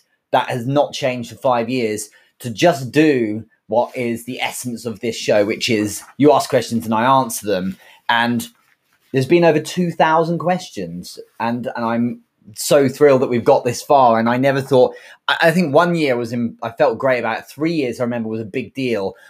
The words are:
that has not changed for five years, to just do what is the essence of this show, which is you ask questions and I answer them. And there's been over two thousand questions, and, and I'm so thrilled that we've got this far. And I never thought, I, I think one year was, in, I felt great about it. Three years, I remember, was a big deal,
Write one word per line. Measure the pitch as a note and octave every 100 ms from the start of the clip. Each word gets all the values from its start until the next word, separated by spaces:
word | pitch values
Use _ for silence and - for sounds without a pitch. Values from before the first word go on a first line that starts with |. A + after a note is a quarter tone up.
| _ _ _
that | C3 A2+
has | B2+ A#2
not | C#3+ C#3
changed | - C3+ B2 A2+
for | A2+
five | C3+ A#2+ A#2
years, | C3 A2+ G#2 - _ _ _
to | B2
just | G2 E3+ C3+ B2
do | D3 D#3 C3 A2 G#2+ A2 _ -
what | A2 A#2+
is | C3 A#2+ A#2
the | B2+ B2+
essence | A#2+ - B2+ A2+ A#2
of | G2+
this | B2 C3
show, | - G#2+
which | G#2 - -
is | A2 G#2 F#2 - -
you | C#3+
ask | C3+ -
questions | B2+ - A#2 A2+
and |
I | A2 B2 C3+
answer | A#2+ - G#2
them. | F#2+ F#2+ F#2+ - _ -
And | A#2+ A#2+ A#2+ - _ _ _ _ _ _
there's | C3+ C3
been | F3 E3+
over | D#3
two | - F3+ F3
thousand | E3 E3 D#3+ E3 E3
questions, | D#3 F#3 - - E2+ F2 - - - -
and, | A#2 A#2+ A#2
and | A#2 A#2
I'm | A#2 A#2+ A#2 _ _ -
so | - - D3+ C3+
thrilled | C3 D3 C3
that | B2+
we've | A#2+ A2+
got | C3
this | A#2+ A#2
far. | - C#3+ B2 A2+
And | A#2
I | B2
never | C3+ C3+
thought, | C3+ B2+ B2 - - - -
I, | C#3
I | E3
think | E3 E3
one | C#3+ F3 E3+
year | D3 A#2+
was, | A2+
in, | A#2+ A#2 -
I | A2+
felt | - D3 A2+
great | C3+ B2
about | A2+ A2
it. | -
Three | - D#3+
years, | E3 B2+ A2+
I |
remember, | A#2+ A#2+ A2
was | A2
a | A2
big | C3 G#2+
deal, | - B2+ G#2+ F#2+ -